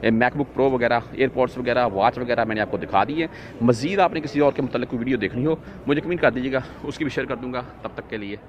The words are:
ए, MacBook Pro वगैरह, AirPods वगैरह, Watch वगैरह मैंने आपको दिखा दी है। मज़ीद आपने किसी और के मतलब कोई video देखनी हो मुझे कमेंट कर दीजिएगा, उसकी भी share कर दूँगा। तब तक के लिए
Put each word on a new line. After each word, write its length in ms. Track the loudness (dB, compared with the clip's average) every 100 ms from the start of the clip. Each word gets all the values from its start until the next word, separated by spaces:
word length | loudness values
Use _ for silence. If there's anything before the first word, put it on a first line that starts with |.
ए, 80 | 4
MacBook 440 | 4 2 2 -6 2
Pro 140 | 2
वगैरह, 320 | 4 2 2 -2 0
AirPods 420 | 0 2 -2 0
वगैरह, 280 | 0 2 2
Watch 300 | 4 2 2
वगैरह 260 | -2 0 0
मैंने 160 | 0
आपको 160 | 0 -2
दिखा 260 | 0 2 2
दी 80 |
है। 160 | 0 -4 -6 -16 0
मज़ीद 360 | 4 4 2 4
आपने 220 | 2 2
किसी 180 | -4 2
और 140 | 2
के 80 | 2
मतलब 260 | -2 -2 -4
कोई 120 | -4
video 180 | -2 0
देखनी 260 | 0 0
हो 160 | 0 -2 -6 -12 0
मुझे 140 | 0
कमेंट 200 | 0 2
कर 100 | 2
दीजिएगा, 320 | 2 -2 -2 -4 -12 -10
उसकी 180 | -6
भी 80 | -4
share 160 | -2 -4
कर 80 | -4
दूँगा। 280 | -6 -6 -8 -10
तब 120 | -12 -10
तक 120 | -10
के 80 | -8
लिए 220 | -8 -10